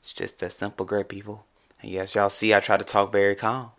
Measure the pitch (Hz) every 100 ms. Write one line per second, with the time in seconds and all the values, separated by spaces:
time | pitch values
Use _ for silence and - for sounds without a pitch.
0 | - - 95 - 90 - 101 - 92 104
1 | 98 101 104 104 _ _ _ _ - 92
2 | 95 107 101 - 110 104 - 101 101 107
3 | 98 101 98 98 110 127 123